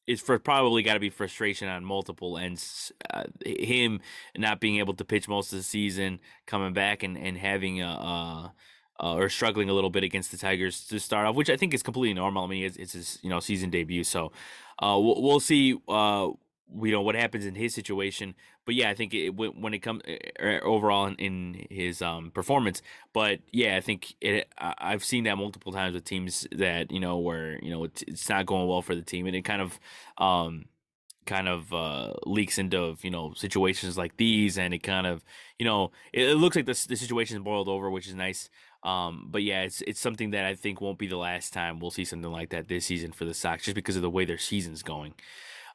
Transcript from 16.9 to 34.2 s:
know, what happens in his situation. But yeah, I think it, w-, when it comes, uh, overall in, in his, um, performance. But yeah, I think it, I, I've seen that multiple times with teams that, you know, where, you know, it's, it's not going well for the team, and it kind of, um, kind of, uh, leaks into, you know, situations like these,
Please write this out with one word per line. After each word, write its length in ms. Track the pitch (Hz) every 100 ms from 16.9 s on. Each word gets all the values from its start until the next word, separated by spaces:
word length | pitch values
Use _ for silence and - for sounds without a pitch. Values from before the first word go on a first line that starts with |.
know, 100 | 104
what 140 | 101 110
happens 300 | 117 113 101
in 100 | 95
his 180 | 117
situation. 600 | 117 101 98 98 - 98 - - _ -
But 100 | 120
yeah, 140 | 110
I 40 |
think 200 | 101 107
it, 180 | 107 85
w-, 220 | 95 110 -
when 160 | 107
it 60 | 107
comes, 240 | 113 113 -
uh, 540 | 82 - - 104 92
overall 480 | 92 110 104 101 98
in, 80 | -
in 520 | 98 92 90 90 -
his, 320 | 95 90 87
um, 300 | 87 82 82
performance. 500 | - 90 139 110 90 - - -
But 260 | 113 107 98 -
yeah, 240 | 120 113 95
I 40 |
think 320 | 101 98 - -
it, 260 | 113 101 - -
I, 160 | 85 -
I've 260 | 87 104
seen 200 | - 123
that 140 | 113 98
multiple 340 | 104 - 98
times 220 | 95 92
with 100 | 87
teams 420 | - 95 92 - -
that, 400 | - 92 85 82
you 80 | 92
know, 180 | 90 87
where, 400 | 85 82 80 -
you 80 | -
know, 140 | 82 82
it's, 160 | -
it's 260 | - 82 -
not 160 | 98 95
going 220 | 95 90
well 140 | 90
for 140 | 90 87
the 60 |
team, 260 | 85 90 92
and 80 | 92
it 80 |
kind 180 | 92 101
of, 180 | 92 - - - - -
um, 480 | 92 90 82 82 - _ _ _ _ - -
kind 220 | 98 92
of, 260 | 87 78
uh, 400 | 85 80 69 55 50 50
leaks 320 | 104 98 -
into, 400 | 95 92 85 80
you 100 | 92
know, 220 | 87 78
situations 640 | - 101 95 95 92 92 87
like 200 | 87
these, 400 | -